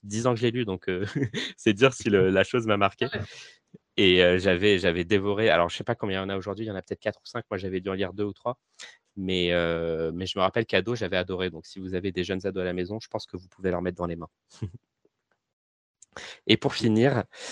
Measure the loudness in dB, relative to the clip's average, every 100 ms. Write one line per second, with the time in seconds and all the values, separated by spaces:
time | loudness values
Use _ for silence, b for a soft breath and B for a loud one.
0 | -8 -2 0 2 0 -2 -4 -4 -4 -4
1 | -4 -4 -4 -4 -10 -2 2 6 4 4
2 | 2 4 6 4 2 0 2 2 2 0
3 | -4 -4 -8 B B B _ -20 _ 2
4 | 6 8 6 6 4 2 4 4 2 0
5 | 2 0 0 0 2 4 2 -2 -6 -4
6 | -4 -4 -4 -6 -8 -8 -8 -8 -8 -6
7 | -6 -8 -10 -10 -8 -6 -4 -6 -4 -4
8 | -4 -4 -6 -6 -8 -8 _ B B B
9 | _ -8 -2 0 2 2 2 0 -2 -2
10 | -4 -4 -6 0 0 0 0 0 0 -4
11 | -2 -2 -2 -2 -4 -6 -16 -12 -6 -4
12 | -4 -4 -4 -4 -4 -4 -4 -4 -6 -8
13 | -8 -12 -10 -14 -14 _ -2 -2 -2 -4
14 | -6 -6 -12 _ _ -12 -12 -12 _ _
15 | _ _ _ _ _ _ _ _ _ _
16 | _ -18 B B 2 2 2 0 2 4
17 | 4 2 -4 B B